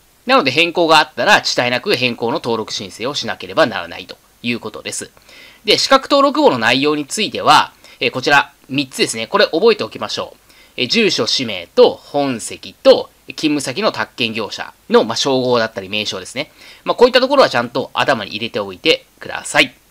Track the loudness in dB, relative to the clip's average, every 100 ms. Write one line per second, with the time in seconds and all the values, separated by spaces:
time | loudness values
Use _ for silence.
0 | _ _ 0 2 2 2 0 2 4 4
1 | 4 0 2 2 2 -2 -2 -2 -2 -2
2 | -2 -2 -4 -4 -4 -4 -4 -10 -12 -10
3 | -8 -6 -8 -10 -6 0 0 0 -8 -12
4 | -16 -18 _ _ -6 -6 -8 -12 -10 -10
5 | -12 _ _ -20 -20 -10 0 0 2 0
6 | 4 2 4 2 0 2 2 2 2 -2
7 | -4 -6 -6 -2 4 4 2 -6 -20 -6
8 | -4 -2 2 2 0 _ -8 -6 -6 -4
9 | -4 -4 -4 0 2 2 2 2 -2 -6
10 | -8 -8 -10 -14 _ -20 -18 -6 -2 0
11 | 0 0 -2 -2 -4 -8 -2 4 4 4
12 | -6 -2 -2 -4 -8 -14 -16 0 4 4
13 | 2 _ -18 -6 -2 -2 -4 -4 -4 -4
14 | -8 -4 -4 -4 -8 -10 -14 -16 0 2
15 | 2 -2 0 0 2 2 0 -4 -8 -6
16 | -6 -8 -10 -10 -10 _ -20 -12 -6 4
17 | 4 6 2 4 4 2 -2 -4 -4 -2
18 | 0 0 -2 -8 -6 -4 -6 -2 0 0
19 | -2 _ -12 -10 -2 0 0 -4 _